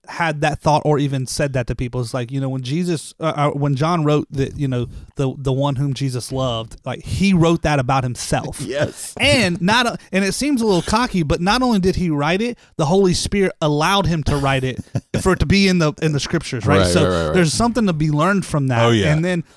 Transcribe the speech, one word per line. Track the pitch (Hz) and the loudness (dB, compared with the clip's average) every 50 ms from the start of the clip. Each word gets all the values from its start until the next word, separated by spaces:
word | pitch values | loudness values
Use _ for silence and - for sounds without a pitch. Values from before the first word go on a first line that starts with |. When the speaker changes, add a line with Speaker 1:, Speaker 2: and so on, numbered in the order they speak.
| _ | _
Speaker 1:
had | - - - 170 160 151 147 156 | -16 -6 -4 -2 -2 0 0 0
that | 147 143 - | -2 -2 0
thought | - 156 151 151 - | 0 2 2 2 2
or | 147 151 139 | 2 2 2
even | 147 139 139 135 131 | 0 0 -2 -4 -4
said | - - - 147 139 131 | -6 -4 -4 -4 -2 -2
that | 131 117 | -4 -4
to | - 123 | -4 -4
people. | - 131 120 123 127 | -6 -6 -6 -4 -6
It's | 120 110 - | -6 -4 -4
like, | 127 120 117 | -6 -6 -4
you | 139 139 | -4 -4
know, | 135 131 | -4 -4
when | 131 131 127 | -6 -6 -6
Jesus, | 123 143 170 180 175 170 - - - - - | -4 -4 -4 -2 -2 -4 -6 -6 -12 -12 -6
uh, | 160 156 - | -4 -4 -2
uh, | 151 143 147 | 0 0 0
when | - 143 143 143 143 | 0 0 0 0 0
John | 123 156 165 175 165 147 | 0 0 0 0 2 2
wrote | 147 156 151 - - | 2 2 2 0 -2
that, | 147 135 135 - - | -4 -4 -4 -4 -4
you | - 143 135 | -4 -4 -2
know, | 127 123 117 - - - - - _ | -2 -4 -4 -6 -10 -16 -18 -12 _
the, | - 139 131 135 | -4 -4 -4 -4
the | 143 131 139 131 | -4 -4 -2 -2
one | 135 139 143 139 | 0 0 -2 -2
whom | 127 143 143 131 | -2 -2 -2 -2
Jesus | - 135 135 123 123 - - | -4 -4 -4 -4 -6 -8 -6
loved, | 135 131 131 127 117 113 110 - - - _ | -6 -4 -2 -2 -2 -4 -6 -10 -14 -14 _
like, | 131 120 - - | -10 -10 -10 -8
he | - - - 190 202 190 | -6 -2 0 2 2 4
wrote | 170 165 165 170 - - | 4 4 4 2 2 0
that | 156 151 139 | 0 0 0
about | 123 120 135 135 123 | 0 0 0 0 0
himself. | 123 117 - - - 156 123 - - - - | -2 -6 -8 -6 -4 -4 -4 -4 -6 -8 -10
Speaker 2:
<laughs> | 131 | -8
Yes. | 98 127 143 151 - - - - - - - | -8 -4 -4 -4 -4 -4 -10 -14 -14 -4 0
Speaker 1:
And | 240 190 190 254 208 180 170 170 | 2 2 4 4 2 0 0 0
not, | 170 196 214 247 247 | 0 2 2 2 2
a-, | 233 190 - - - - | 0 -2 -6 -8 -4 -2
and | 190 196 | 0 0
it | 190 - | 0 -2
seems | - 254 294 294 226 226 | -2 0 0 0 2 2
a | |
little | 214 190 170 - | 2 2 2 2
cocky, | - 214 226 254 - - 185 156 | 2 0 0 0 0 0 -2 0
but | 135 170 156 | 0 0 0
not | 170 196 220 262 254 | 2 0 2 2 2
only | 247 226 196 | 2 2 2
did | 175 185 156 | 2 2 0
he | - 185 170 | 0 0 0
write | 151 143 143 156 180 190 | 0 0 0 0 0 0
it, | 226 240 226 - - _ _ | -2 -4 -6 -10 -14 _ _
the | - 156 | -2 0
Holy | 143 190 196 196 185 170 | 2 4 4 4 4 2
Spirit | - - - - 202 190 175 - - | 0 -2 -2 0 0 0 0 0 0
allowed | 160 151 147 147 156 175 196 202 180 | 0 0 2 2 2 2 2 2 2
him | 156 175 160 135 | 0 0 0 0
to | - 147 | 0 0
write | 143 139 135 135 131 131 | 0 2 2 0 0 0
it | 131 123 - - - - 139 | -2 -4 -6 -10 -8 -8 -8
Speaker 2:
<laughs> | - _ - - - | -6 _ -4 0 2
Speaker 1:
for | 190 180 | 2 2
it | - | 2
to | 165 | 2
be | 143 196 196 196 | 2 4 4 4
in | 190 185 180 | 4 4 4
the, | 160 151 - - 160 | 2 0 0 0 -2
in | 156 147 | -2 0
the | 135 | -2
scriptures, | - - - 160 - - 135 117 101 | -2 -2 -2 -4 -2 -4 -6 -4 0
right? | - 95 95 92 | 2 4 4 4
Speaker 3:
Right, | |
Speaker 1:
So | 90 87 90 - | 4 4 2 2
Speaker 3:
right, | 92 | 2
right, | - 85 82 76 | 2 0 0 2
right. | - | 2
Speaker 1:
there's | 180 170 151 - | 2 2 2 2
something | - 226 240 226 254 220 | 2 0 0 2 0 0
to | 190 165 | 0 0
be | 147 156 156 147 | 0 0 0 2
learned | 147 156 185 202 190 - | 2 2 2 2 0 0
from | - - 147 139 131 | 0 -2 -2 0 0
that. | 123 117 117 | 2 2 4
Speaker 2:
Oh, | 117 | 4
yeah. | 117 107 98 151 151 | 4 4 4 2 2
Speaker 1:
And | 156 170 | 2 2
then, | 185 180 170 - - - | 0 -2 -2 -4 -8 -14